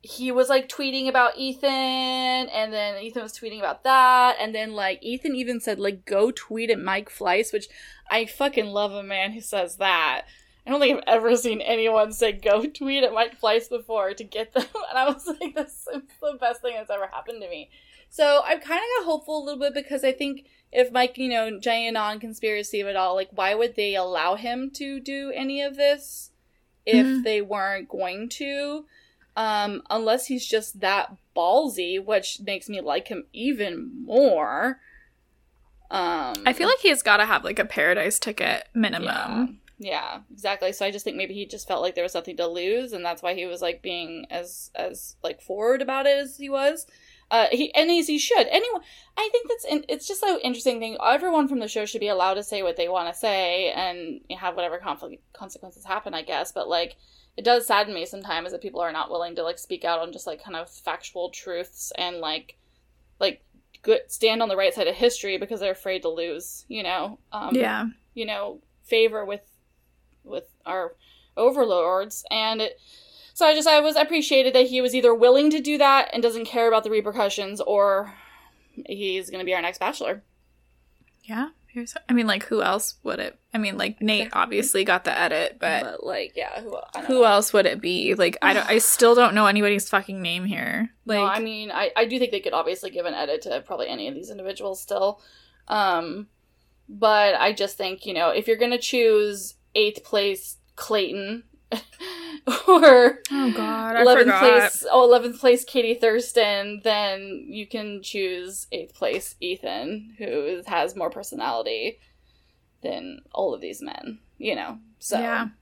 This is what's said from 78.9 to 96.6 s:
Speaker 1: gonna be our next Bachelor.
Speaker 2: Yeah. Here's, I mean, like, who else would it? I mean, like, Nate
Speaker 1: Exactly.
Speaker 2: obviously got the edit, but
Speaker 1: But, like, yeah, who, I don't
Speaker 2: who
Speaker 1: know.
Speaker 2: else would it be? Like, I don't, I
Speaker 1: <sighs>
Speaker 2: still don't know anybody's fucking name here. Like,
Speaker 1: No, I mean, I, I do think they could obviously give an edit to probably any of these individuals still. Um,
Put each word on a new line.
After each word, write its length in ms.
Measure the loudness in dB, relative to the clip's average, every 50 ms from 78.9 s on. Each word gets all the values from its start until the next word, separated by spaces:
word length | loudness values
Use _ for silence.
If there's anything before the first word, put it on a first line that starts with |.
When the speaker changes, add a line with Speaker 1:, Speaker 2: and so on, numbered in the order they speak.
| -10 -6 -4 -4 -4 -4 -6 -8
Speaker 1:
gonna 140 | -10 -8 -4
be 100 | -2 -2
our 80 | -2
next 160 | -2 -4 -4 -4
Bachelor. 440 | -4 -4 -4 -4 -6 -6 -6 -8 _ _ _ _ _ _ _ _ _ _ _ _ _ _ _ _ _ _ _ _
Speaker 2:
Yeah. 280 | _ -10 -6 -6 -6 -8 _ _ _ _
Here's, 260 | _ -12 -12 -10 -12 -12 _ 0
I 40 |
mean, 140 | 2 2 2
like, 160 | 2 -2 -2 -2
who 160 | -2 -2 0
else 340 | 0 0 0 -2 -4 -6 -10 _ _
would 160 | -8 -6 -6
it? 180 | -8 -10 -10 _ _ _ -6
I 40 | -4
mean, 200 | -4 -4 -2 -4
like, 240 | -4 -4 -4 _
Nate 200 | -2 0 0 0
Speaker 1:
Exactly. 200 | -2 -2 0 -2
Speaker 2:
obviously 420 | 0 0 0 -2 0 0 0 0 2
got 200 | 2 0 0 0
the 120 | -2 0
edit, 400 | 0 0 0 0 -2 -2 -4 -4 _
but 220 | -2 -2 -2 -2 -4
Speaker 1:
But, 200 | -6 -10 -10 -8
like, 280 | -6 -6 -6 -8 -8 _
yeah, 240 | -8 -8 -8 -10 -12
who, 160 | -12 -12 -12
I 60 | -12 -14 -12 -12
don't 100 | -10 -2
Speaker 2:
who 80 | 2 6 6
Speaker 1:
know. 40 | 8
Speaker 2:
else 280 | 8 8 6 4 4
would 120 | 4 4 4
it 160 | 4 2 0
be? 340 | -4 -2 -2 0 0 0 2
Like, 220 | 2 2 2 2 2
I 100 | 2 4
don't, 160 | 4 4 2 2
I 100 | 2 2
Speaker 1:
<sighs> 0 |
Speaker 2:
still 360 | 4 2 4 6 8 8 8
don't 200 | 8 6 6 4
know 120 | 4 4
anybody's 420 | 4 4 4 2 2 0 0 -2 0
fucking 320 | 0 0 0 -2 -12 -8
name 240 | -6 -6 -6 -4 -4
here. 460 | -6 -4 -4 -4 -4 -2 -4 -4 -6 _ _ _
Like, 120 | -2 0 0
Speaker 1:
No, 40 | 2
I 140 | 2 0 0
mean, 320 | -2 -4 -6 -8 -10 -6
I, 220 | -4 -2 -2 0 2
I 80 | 2 2
do 120 | 2 2 0
think 140 | 0 0
they 80 | 0 -4
could 120 | -4 -2 -2
obviously 360 | 0 0 -2 -4 -4 -8 -8
give 160 | -8 -6 -6
an 80 | -4 -4
edit 280 | -4 -4 -4 -4 -6
to 200 | -4 -6 -6 -6 -6
probably 220 | -8 -8 -6 -6 -6
any 200 | -6 -8 -8 -10
of 60 | -10
these 140 | -12 -14 -14
individuals 520 | -14 -12 -10 -10 -10 -8 -8 -8 -8 -10
still. 400 | -8 -6 -2 0 0 0 -2 _ _ -20 -20 -20 _ _ _ _ _ -4
Um, 580 | 0 0 2 2 0 0 -2 -6 -10 -12 -12 _ _ _ _ _ _ _